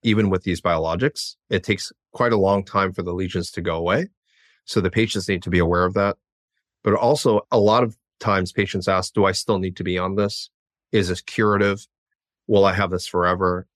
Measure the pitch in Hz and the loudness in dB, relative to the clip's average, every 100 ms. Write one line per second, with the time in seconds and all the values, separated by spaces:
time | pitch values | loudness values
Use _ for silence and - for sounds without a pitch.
0 | 117 107 104 92 98 85 87 82 80 87 | 2 2 2 0 -2 -2 -2 0 -2 -2
1 | 135 - - - _ - - 98 - _ | -2 -4 -12 -14 _ -4 -2 -6 -6 _
2 | _ - 120 110 95 101 92 98 95 92 | _ -2 0 2 2 2 0 -2 -2 -4
3 | 87 90 92 92 87 - 87 82 85 123 | -6 -6 -4 -6 -6 -8 -6 -4 0 -2
4 | 196 _ _ _ _ _ - 113 87 110 | -2 _ _ _ _ _ -4 -2 0 0
5 | 110 101 90 92 - 87 85 87 90 101 | 0 -2 -4 -4 0 2 2 2 0 0
6 | 98 - _ _ _ _ _ _ - 101 | -2 -4 _ _ _ _ _ _ -2 2
7 | 120 147 131 104 - 120 104 117 120 - | 2 2 2 2 2 2 4 4 2 -4
8 | _ _ 110 98 92 - 98 - 95 95 | _ _ 0 0 0 -2 -2 -2 0 0
9 | 92 - 98 92 - 101 92 90 90 90 | 0 2 2 0 -2 -2 -2 -6 -4 -2
10 | 92 98 101 - - _ _ _ _ 110 | -2 -2 -2 -4 -14 _ _ _ _ 0
11 | 92 87 - - 107 101 101 98 - _ | 0 -4 -6 0 2 2 0 -2 -10 _
12 | _ _ _ _ - 101 98 92 98 90 | _ _ _ _ 0 4 4 2 -2 -4
13 | - 90 87 90 92 90 - | -4 0 0 2 0 -2 -8